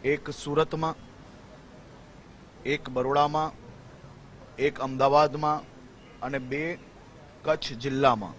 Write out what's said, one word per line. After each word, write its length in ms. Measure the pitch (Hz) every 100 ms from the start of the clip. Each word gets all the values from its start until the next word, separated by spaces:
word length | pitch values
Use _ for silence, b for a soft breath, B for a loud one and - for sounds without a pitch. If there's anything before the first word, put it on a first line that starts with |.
એક 200 | 127 143 -
સુરતમાં, 640 | 139 147 147 160 156 160 156 - - - - - - - - - - - - - - - - 131
એક 180 | 147 -
બરોડામાં, 640 | 127 127 143 147 156 156 - - - - - - - - - - -
એક 180 | 139 143
અમદાવાદમાં 840 | 135 131 135 143 151 143 151 151 - - - - - -
અને 180 | 127 139
બે 240 | 127 143 160 170 - - - - - -
કચ્છ 360 | 151 156 - 120 135
જિલ્લામાં 500 | 131 139 113 95